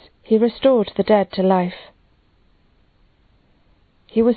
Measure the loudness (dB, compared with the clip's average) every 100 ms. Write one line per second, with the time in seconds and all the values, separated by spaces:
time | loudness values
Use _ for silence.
0 | -12 _ -2 0 0 0 0 2 0 -4
1 | 0 0 0 -2 0 0 -2 -8 -18 _
2 | _ _ _ _ _ _ _ _ _ _
3 | _ _ _ _ _ _ _ _ _ _
4 | _ -2 -2